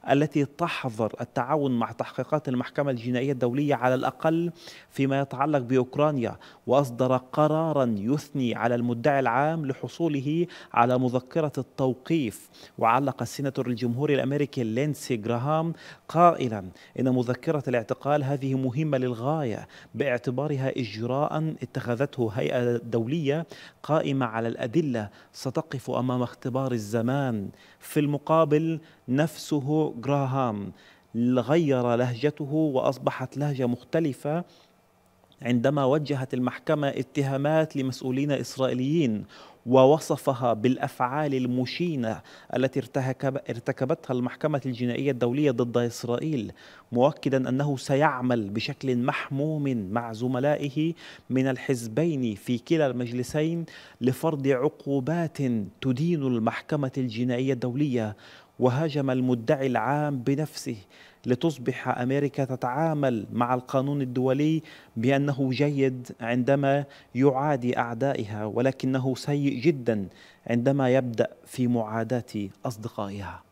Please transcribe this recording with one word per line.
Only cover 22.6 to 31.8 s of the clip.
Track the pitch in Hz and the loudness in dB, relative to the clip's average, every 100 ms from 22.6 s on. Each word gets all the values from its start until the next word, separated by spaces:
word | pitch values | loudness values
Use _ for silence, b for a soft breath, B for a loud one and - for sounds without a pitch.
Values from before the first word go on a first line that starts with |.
| 120 120 | 0 -2
دولية | 117 113 113 165 139 147 165 B B B | -2 -2 0 -2 0 -2 -4 B B B
قائمة | - 151 - 135 123 | 0 0 2 0 0
على | 113 117 | -2 -4
الأدلة | 113 127 151 156 117 104 B B | -4 -2 0 0 -2 -4 B B
ستقف | - 135 139 - 135 - | -10 -6 -4 -6 -8 -4
أمام | 123 123 123 | -2 0 0
اختبار | 123 - 135 123 135 | -2 -4 -4 -2 0
الزمان. | 123 104 113 117 139 135 113 92 B B B | -2 -2 -2 0 0 0 -2 -6 B B B
في | - 156 | -4 0
المقابل | 147 143 - 160 156 151 160 160 B B - | 0 -2 2 4 6 4 2 -4 B B -2
نفسه | 131 156 - - 151 135 156 151 | 0 0 -2 -2 -2 0 0 0
جراهام | 117 113 143 135 135 123 104 98 85 B B B 113 120 127 | -2 -2 0 0 0 -2 -2 -8 -12 B B B -2 2 2
غير | 117 160 156 131 | 4 2 4 2